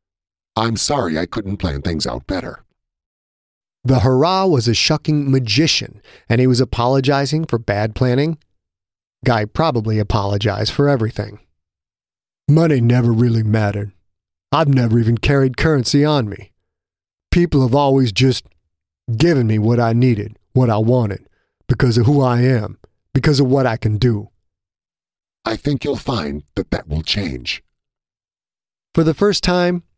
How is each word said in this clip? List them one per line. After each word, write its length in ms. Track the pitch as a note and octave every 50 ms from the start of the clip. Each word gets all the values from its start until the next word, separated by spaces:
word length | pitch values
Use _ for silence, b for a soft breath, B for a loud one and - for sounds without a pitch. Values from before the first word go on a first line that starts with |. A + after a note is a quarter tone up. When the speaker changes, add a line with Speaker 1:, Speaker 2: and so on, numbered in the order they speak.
| _ _ _ _ _ _ _ _ _ _ _
Speaker 1:
I'm 200 | G#2+ A2 A#2 A2+
sorry 420 | - - - D3 C#3 A2 E2+ D#2 D#2
I 80 | F2
couldn't 320 | - - A2+ G2 G2 G#2 G2+
plan 240 | - E2+ C#2+ C#2 D2
things 240 | F2 E2 D2+ C#2+
out 200 | - A1+ A#1 -
better." 380 | - - - - D#2+ - - _ _ _ _ _ _ _ _ _ _ _ _ _ _ _ _ _ _ _ _ _ _ _ _ -
Speaker 2:
The 160 | B2 C3 A#2+
hurrah 460 | F#2+ C3 C3 B2+ D3 F3 F#3 F#3+ F#3+
was 200 | F#3+ D#3+ B2 G#2+
a 80 | A#2 A2+
shucking 560 | - - - D#3 D3 - - D3+ D3 C#3+ C#3
magician, 680 | C3+ C3+ B2 G#2+ G2 B2 E3 - - - G#2+ - - - B B B B B B
and 120 | A#2 A#2+
he 60 | B2+
was 140 | C3 B2+ A#2
apologizing 840 | C3 B2 - - A#2+ B2 C3+ C#3 B2+ C#3+ C#3+ C#3 C#3 C3 D3+ D#3 D#3+
for 140 | - - A2+
bad 360 | A#2 - G#2 G2+ G#2+ A2+ G#2+
planning. 440 | - B2+ B2 B2 C3 D3 D#3+ D#3+ - _ _ _ _ _ _ _ _ _ _ _ _ _ _ _ _ -
Guy 200 | B2 A#2 A2 G#2+
probably 540 | G#2+ - - D#3+ D#3+ C3 A#2 G#2 A2 A2 G#2+
apologized 720 | G#2 - - A2 G2 G2+ G#2 G#2 G#2 G#2+ G2 G2+ A2+ - -
for 160 | - C#3+ C#3+
everything. 520 | C#3+ A#2+ A2+ A2 - - G#2 G#2 G2+ - _ _ _ _ _ _ _ _ _ _ _ _ _ _ _ _ _ _ _ _ _ -
"Money 320 | D3 D#3+ E3+ E3 D3 B2+
never 320 | A#2 A#2 A#2+ B2 A#2 A#2+ A2+
really 300 | A2 B2 A#2+ A2+ A2+ A2
mattered. 500 | G#2 G#2+ A2 G#2+ G2+ G2+ G#2 G2+ G2 - _ _ _ _ _ _ _ _ _ _ _
I've 180 | - D3 D#3+ C#3+
never 300 | C3+ C3 A#2+ A2+ A2+ A#2+
even 200 | A2+ A2+ A#2+ A2+
carried 380 | - - C#3 C#3 C3+ C3 A#2+
currency 480 | - - D#3+ D#3 C3+ A#2+ - - C#3+ C#3+
on 240 | D3+ D3+ C#3+ A#2 G#2
me. 240 | F#2+ - - - _ _ _ _ _ _ _ _ _ _ _ _ _ _ _ _
People 320 | - F3 F3 E3 - C#3 C3
have 120 | A#2+ A#2
always 380 | C#3+ C#3+ C#3 C3+ C3+ C3 A#2 F#2+
just 320 | - C3 C3 A#2+ - - _ _ _ _ _ _ _ _ _ _ _ _ - A2+
given 300 | A2 C#3+ F3 E3 C3+ A#2
me 120 | A2 A2 G#2+
what 220 | G#2 A#2 A#2+ A#2+
I 140 | A#2 A2+ A#2
needed, 440 | A#2+ B2+ B2+ A#2 G#2 G#2 - - - _ _ _
what 160 | B2+ B2+ A#2
I 80 | G#2+
wanted, 500 | G#2+ A2 A2+ B2+ B2+ A#2 G2+ F#2+ - - _ _ _ _ _ _ _ _
because 300 | - B2 - C#3+ B2 A2+
of 80 | B2 A2
who 160 | B2 D3 C#3
I 220 | C3+ B2+ A#2+ A#2+ B2
am, 360 | C3 C3 A2+ G#2+ G2+ G2 - - _ _ _ _ _ -
because 260 | C3 A#2 D#3 D3 C3
of 60 | C#3+
what 200 | B2 C3+ C#3 C3
I 120 | B2 A2 A2
can 180 | - A2 G#2+
do." 320 | G2+ A#2+ B2 A2 G#2 G#2+ - _ _ _ _ _ _ _ _ _ _ _ _ _ _ _ _ _ _ _ _ _ _ _
Speaker 1:
"I 120 | - A2+
think 260 | G2+ - C#3+ D3 B2 -
you'll 140 | D3 C3+
find 460 | - - - C3 G2+ D2 C#2+ C#2+ D2 - _ _
that 140 | G2 F#2 -
that 180 | - - - E2+
will 140 | D2 D#2 D#2
change." 600 | - - G#2 G2 D#2+ C2 B1 A#1+ - - - - _ _ _ _ _ _ _ _ _ _ _ _ _ _ _ _ _ _ _ _ _ _ _ _ _ _
Speaker 2:
For 80 | D#3+ D#3+
the 120 | D#3 D#3
first 280 | - G3+ G#3 F#3 - -
time, 400 | F#3 F3+ F3+ F3 F3 F3+ F3 - _ _